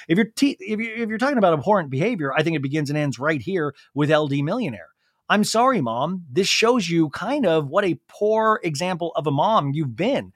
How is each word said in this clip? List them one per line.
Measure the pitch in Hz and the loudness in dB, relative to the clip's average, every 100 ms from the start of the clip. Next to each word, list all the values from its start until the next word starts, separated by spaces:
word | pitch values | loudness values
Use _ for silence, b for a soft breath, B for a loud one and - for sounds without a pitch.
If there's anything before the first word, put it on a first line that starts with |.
| B | B
If | 170 | 2
you're | 226 | 2
te-, | - 277 - | 2 0 0
if | 190 214 | -6 -6
you, | 233 220 | -4 -6
if | 226 | -4
you're | 220 | -2
talking | 262 262 | 0 4
about | 190 | 4
abhorrent | 156 160 208 143 | 4 2 2 2
behavior, | 131 196 226 139 | -2 -2 -2 -2
I | 156 | 0
think | 156 156 | 0 0
it | |
begins | 135 151 139 | -2 -2 -2
and | 151 | -2
ends | 147 117 | -2 -2
right | 143 156 | -2 -2
here | 107 185 147 b b | -2 -2 -2 b b
with | 139 147 | -2 2
L | 151 151 | 2 2
D | 143 | 0
Millionaire. | 143 233 190 104 80 _ _ _ - | -2 -2 -4 -8 -14 _ _ _ 0
"I'm | 196 | 0
sorry, | 208 220 254 240 | 2 2 2 2
Mom. | 123 117 151 185 165 | -2 -2 -4 -6 -6
This | 131 196 | -2 0
shows | - 226 247 170 | 2 2 2 2
you | 165 156 | 0 0
kind | - 190 294 202 | -2 -4 0 2
of | 160 143 | 2 0
what | 170 | 0
a | 202 160 _ | 0 -2 _
poor | - 208 220 220 214 | -4 0 2 2 2
example | 175 143 180 175 170 - | -2 -4 -4 -4 -4 -4
of | 151 | -2
a | |
mom | 143 185 220 143 | 0 2 2 2
you've | 143 143 110 | -2 -4 -2
been, | 202 240 92 | 0 -2 -4